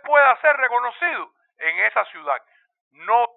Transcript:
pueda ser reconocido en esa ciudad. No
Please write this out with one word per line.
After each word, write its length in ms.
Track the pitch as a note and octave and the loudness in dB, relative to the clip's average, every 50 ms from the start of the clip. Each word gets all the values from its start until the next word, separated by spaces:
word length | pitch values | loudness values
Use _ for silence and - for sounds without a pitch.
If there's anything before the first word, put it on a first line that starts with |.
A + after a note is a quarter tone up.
| - | -2
pueda 300 | - D4 C#4+ C#4 C4 A#3+ - | 2 4 4 6 4 4 2
ser 160 | - D4+ C#4+ | 2 0 2
reconocido 760 | C4+ C4 B3 A#3+ A#3+ B3 A#3+ A#3 - F4 F4 D#4 G#3 D#3+ - _ _ _ _ _ - | 2 0 -2 -2 -2 -4 -4 -8 -6 -6 -6 -6 -6 -10 -12 _ _ _ _ _ -8
en 200 | - D#3+ E3 F3+ | -8 -6 -4 -2
esa 240 | G#3 A3 - A3+ G3 | -2 -2 0 -2 -4
ciudad. 340 | - - E3 D#3 C#3+ C3+ A#2+ _ _ _ _ _ _ _ _ _ _ | -4 -8 -12 -6 -6 -6 -6 _ _ _ _ _ _ _ _ _ _
No 360 | C3 D3 E3 F#3+ A3 A#3+ A#3+ A#3 _ | _ -14 -4 0 0 0 0 -2 _